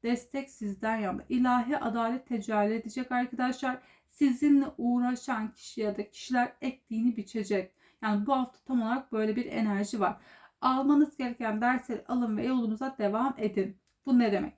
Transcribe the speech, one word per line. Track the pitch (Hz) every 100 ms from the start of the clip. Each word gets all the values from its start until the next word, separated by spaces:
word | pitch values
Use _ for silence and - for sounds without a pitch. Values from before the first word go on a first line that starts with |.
Destek | 233 240 - 277 269
sizden | - 208 196 220 220
yana. | 202 - -
İlahi | 247 254 247 240 294
adalet | - 226 226 254 -
tecelli | 233 202 214 208
edecek | 226 226 262 254
arkadaşlar. | 247 254 - - 175 269 - - _ _
Sizinle | - 285 247 294 285 277 -
uğraşan | 240 247 247 247 - 233 214
kişi | - - -
ya | 214 196
da | 208
kişiler | - - 254 247 -
ektiğini | 262 - _ 220 240 226
biçecek. | 196 226 196 202 190 _ _ _
Yani | 220 208 208
bu |
hafta | 269 247 -
tam | _ 254
olarak | 220 254 -
böyle | 220 214 214
bir | 247
enerji | - 214 196 202 233
var. | 185 175 - - - _
Almanız | - 262 277 285 294 -
gereken | 247 240 233 214
dersleri | 240 254 - 220 -
alın | 247 240 214
ve | 233
yolunuza | 262 233 214 269 262
devam | 208 214 262 262
edin. | 220 202 190 - _ _ -
Bu | 247
ne | 233
demek? | 196 -